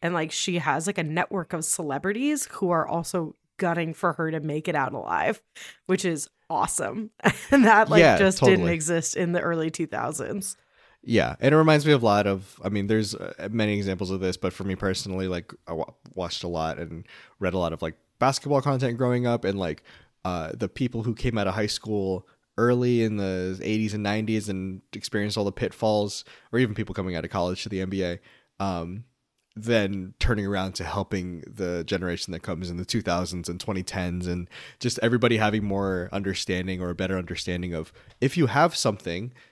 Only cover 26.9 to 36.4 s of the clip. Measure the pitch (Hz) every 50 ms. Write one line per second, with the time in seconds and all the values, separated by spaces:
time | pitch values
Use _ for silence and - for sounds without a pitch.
26.9 | - 104 92 92 87 80 80 - - 98 87 90 92 - - 101 104 95 95 92
27.9 | 98 95 92 87 85 - _ - - _ _ _ _ - 98 98 90 85 82 87
28.9 | 92 110 120 _ _ _ _ _ _ _ _ _ - 110 107 117 117 110 101 95
29.9 | 101 95 90 95 - - - 123 113 104 98 98 101 95 95 95 90 - 90 90
30.9 | - 101 95 - 104 95 90 90 87 82 - - - 110 95 87 87 85 80 -
31.9 | 101 85 90 87 85 - - - 90 85 - - 87 80 90 87 87 87 90 -
32.9 | - 113 - 101 87 87 92 90 90 87 85 - 87 90 - 110 98 92 92 -
33.9 | - 98 90 87 87 90 90 90 87 90 87 - - - - - - - - 123
34.9 | - 104 110 117 123 117 123 117 117 107 110 104 104 110 104 101 98 98 98 95
35.9 | 92 90 87 98 - 101 95 98 92 -